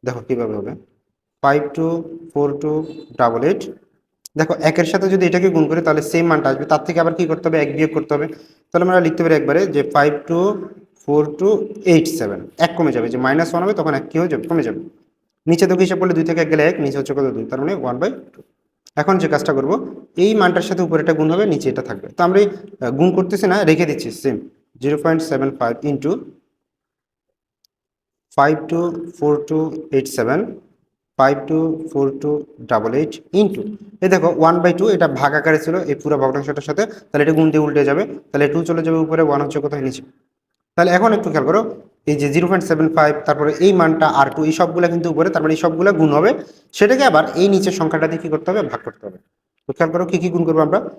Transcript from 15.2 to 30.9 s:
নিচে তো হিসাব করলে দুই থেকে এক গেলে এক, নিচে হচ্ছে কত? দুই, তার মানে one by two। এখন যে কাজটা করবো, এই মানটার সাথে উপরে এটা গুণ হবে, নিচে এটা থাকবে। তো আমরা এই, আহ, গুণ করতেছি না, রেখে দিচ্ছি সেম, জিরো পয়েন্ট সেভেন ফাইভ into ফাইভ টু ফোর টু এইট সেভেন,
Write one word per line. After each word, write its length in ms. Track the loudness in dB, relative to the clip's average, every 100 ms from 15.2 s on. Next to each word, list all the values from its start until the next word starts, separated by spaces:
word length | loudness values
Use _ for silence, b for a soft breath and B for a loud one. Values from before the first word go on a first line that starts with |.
| _ _ 0
নিচে 140 | 2 2
তো 40 | 2 2
হিসাব 120 | 2
করলে 140 | 0 0
দুই 80 | 0
থেকে 120 | 0
এক 40 | 2
গেলে 100 | 2 2
এক, 60 | 0
নিচে 120 | -4 -4
হচ্ছে 140 | -6 -2
কত? 100 | -2 -4
দুই, 80 | -8
তার 80 | -6
মানে 100 | -4 -4 -6
one 80 | -4
by 80 | -4 -4 -16
two। 100 | -20 -20 _ _ _ _ -4
এখন 140 | 0 2
যে 40 | 2
কাজটা 200 | 0 0 0
করবো, 160 | 0 -2 -4 -14 -14 0
এই 60 | 2 4
মানটার 260 | 2 2 -2
সাথে 140 | -4 0
উপরে 140 | 0
এটা 100 | 0 0
গুণ 80 | 2
হবে, 100 | 2 0
নিচে 140 | 0 -2
এটা 100 | -4 -8
থাকবে। 180 | -12 -12 -2
তো 40 | 2
আমরা 120 | 4
এই, 60 | 2
আহ, 380 | -2 -18 -8 -6 2
গুণ 100 | 2 2
করতেছি 300 | -2 0 0
না, 40 | 2 2
রেখে 160 | 2 0
দিচ্ছি 180 | -2 -8 -4
সেম, 140 | -4 -4 -10 _ _ _
জিরো 140 | -2 -2
পয়েন্ট 180 | 0 -2 -2
সেভেন 180 | -2 -2 -2
ফাইভ 160 | -4 -2 -4
into 200 | -4 -4 -4 -8 -20 _ _ _ _ _ _ _ _ _ _ _ _ _ _ _ _ _ _ _ 2
ফাইভ 180 | 2 2 -2
টু 100 | -4 -4 -6 -12 -4
ফোর 160 | 0 0 0
টু 100 | -4 -4 -8 -2 -2
এইট 100 | -2 -4
সেভেন, 200 | -2 0 -2 -10 _ _ _